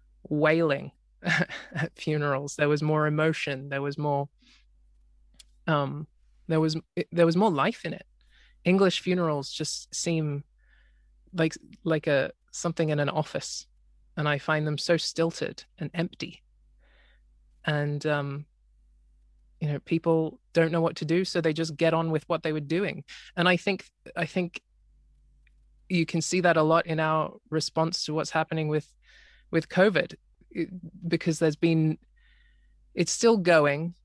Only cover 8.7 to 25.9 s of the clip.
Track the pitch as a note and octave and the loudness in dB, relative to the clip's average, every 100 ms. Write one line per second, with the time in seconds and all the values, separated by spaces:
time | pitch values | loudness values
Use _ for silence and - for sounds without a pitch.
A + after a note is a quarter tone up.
8.7 | F#3+ F#3+ - F#3 F3+ E3 D3 C#3 - D#3 | 4 4 2 -2 -2 0 -2 -6 -8 -8
9.7 | - - - F3 D#3+ D3+ C#3+ - _ _ | -8 -10 -6 -2 -2 -2 -4 -10 _ _
10.7 | _ _ _ _ _ _ F3 D#3+ - - | _ _ _ _ _ _ -2 0 -2 -14
11.7 | - E3+ D#3 D#3+ C#3 - - _ - F3 | -8 -2 0 2 0 0 -6 _ -6 -4
12.7 | E3 D#3 D3 C#3+ D#3 - D#3 - - - | -2 0 0 0 -2 -4 -6 -8 -12 -14
13.7 | _ _ _ _ - D3 C#3+ - D#3 D3+ | _ _ _ _ -4 -2 -2 0 0 0
14.7 | D3 - E3 - - E3 - - - - | -4 0 0 0 -2 -2 -2 -8 -8 -20
15.7 | - D#3 E3+ E3+ - - - _ _ _ | -12 -8 -4 -6 -6 -12 -12 _ _ _
16.7 | _ _ _ _ _ _ _ _ _ - | _ _ _ _ _ _ _ _ _ -2
17.7 | D3 D3 D3 D#3 D3 C#3+ C#3+ - _ _ | -2 -2 -2 -2 -2 -2 -8 -12 _ _
18.7 | _ _ _ _ _ _ _ _ _ D3+ | _ _ _ _ _ _ _ _ _ -4
19.7 | D3 - E3 E3+ E3 D#3+ - _ E3 E3 | -4 -2 0 2 2 0 -6 _ 2 2
20.7 | E3+ D#3+ D#3+ D#3 E3+ F#3 F3+ D#3+ D#3 D#3+ | 2 0 -2 0 0 0 0 0 0 -4
21.7 | C#3+ E3 D#3+ E3 D#3 - D#3+ D#3+ D#3 C#3+ | 0 2 2 0 -2 -2 -4 -2 -4 -4
22.7 | E3 F#3+ - - - - F3+ F3 F3+ - | -2 -2 -6 -14 -20 -10 0 2 2 0
23.7 | F#3+ - _ - F3 E3 F#3+ F3 - - | -4 -8 _ -12 -6 -4 -2 -4 -8 -20
24.7 | _ _ _ _ _ _ _ _ _ _ | _ _ _ _ _ _ _ _ _ _
25.7 | _ - | _ -2